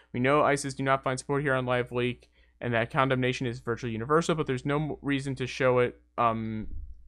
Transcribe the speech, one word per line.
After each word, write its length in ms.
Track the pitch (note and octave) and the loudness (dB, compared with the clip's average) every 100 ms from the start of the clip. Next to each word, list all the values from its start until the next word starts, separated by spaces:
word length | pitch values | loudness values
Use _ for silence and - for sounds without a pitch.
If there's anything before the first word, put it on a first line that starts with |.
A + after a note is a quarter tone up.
| _ | _
We 60 | B2 | 0
know 220 | B2+ D3+ | 2 4
isis 320 | C3 C#3+ C#3 | 4 2 -2
do 80 | - | -4
not 220 | C3+ C3+ | 0 0
find 160 | C3+ B2+ | 0 -4
support 240 | - C#3 | -2 -2
here 100 | D3 | 0
on 140 | C3 B2+ | 0 0
Live 240 | B2 B2 | 0 0
Leak, 400 | B2 B2 A#2+ - _ _ - | -2 -2 -4 -12 _ _ -8
and 140 | A#2+ | -2
that 160 | A#2 A2+ | 0 0
condemnation 560 | D#3 C3+ C3 B2+ B2+ B2+ | 0 2 2 0 0 -4
is 140 | A#2+ | -6
virtually 320 | - A2+ B2 | -6 -4 -4
universal, 420 | A2 A#2 D#3 E3+ | -6 0 0 2
but 140 | D#3+ D3 | 0 0
there's 180 | B2+ C#3+ | -2 0
no 120 | D3 | -2
m-, 180 | D3+ - | -2 -4
reason 340 | C3+ C#3 C#3 B2+ | -2 -2 -2 -6
to 100 | B2+ | -6
show 340 | - C3 B2 | 0 4 4
it, 200 | B2 - _ - | 2 0 _ 0
um, 500 | A#2 A2+ A2 A2 G#2 - - - | 2 2 -4 -6 -6 -8 -8 -14